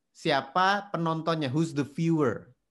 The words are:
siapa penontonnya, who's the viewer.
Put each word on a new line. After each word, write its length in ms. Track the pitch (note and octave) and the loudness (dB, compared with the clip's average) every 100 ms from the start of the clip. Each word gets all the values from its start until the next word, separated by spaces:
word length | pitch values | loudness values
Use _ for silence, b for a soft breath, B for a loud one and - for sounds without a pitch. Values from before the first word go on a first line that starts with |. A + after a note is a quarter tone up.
| _ | _
siapa 800 | - E3 D#3+ E3+ F#3 F#3 G3+ - | -6 0 0 0 2 2 2 -2
penontonnya, 560 | E3 E3 D#3+ D#3+ D#3+ C#3 | -4 -2 -2 -2 -2 0
who's 240 | D3 D#3+ | 0 0
the 160 | C#3 C3+ | -2 -4
viewer. 640 | - E3 D#3+ C3 G2 - _ _ | -2 0 2 2 0 -10 _ _